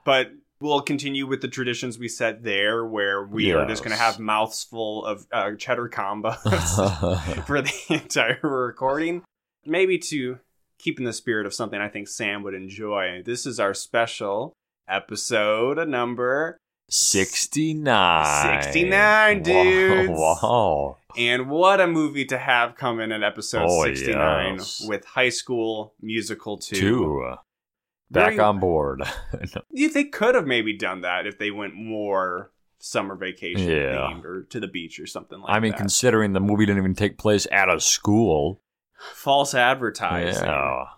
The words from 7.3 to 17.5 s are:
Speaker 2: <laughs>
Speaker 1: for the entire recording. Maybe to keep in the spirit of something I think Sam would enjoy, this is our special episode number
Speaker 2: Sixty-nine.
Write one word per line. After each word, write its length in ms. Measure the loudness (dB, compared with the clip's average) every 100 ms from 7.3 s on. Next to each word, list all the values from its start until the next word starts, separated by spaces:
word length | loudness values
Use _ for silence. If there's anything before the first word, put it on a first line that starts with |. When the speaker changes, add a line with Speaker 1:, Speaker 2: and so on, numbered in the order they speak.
| -6
Speaker 2:
<laughs> 20 | -2
Speaker 1:
for 140 | -2
the 120 | -2 -4 -2
entire 500 | -4 -2 0 0 0
recording. 840 | -2 -2 -4 -2 -2 -2 -2 -6 -10 _ _ _ -4
Maybe 320 | 0 2 0
to 400 | -2 -6 -6 -8 _ _ _ _
keep 220 | -8 -4
in 40 |
the 80 | -6
spirit 340 | -6 -4 -4 -4
of 80 |
something 260 | -6 -6 -6
I 80 | -6
think 180 | -8 -12
Sam 380 | -6 -4 -4
would 100 | -6
enjoy, 680 | -10 -12 -10 -4 -2 -2 -4
this 200 | -8 -6
is 140 | -6 -2
our 160 | -2
special 800 | -2 -2 0 0 -2 -4 -4 -6 -10 _ _ -4
episode 1000 | -4 -4 -8 -2 2 2 2 2 0 -2
number 680 | -2 -2 -2 0 0 -2 -6 _ _ -4 0 2 2 0 -2
Speaker 2:
Sixty-nine. 1200 | -4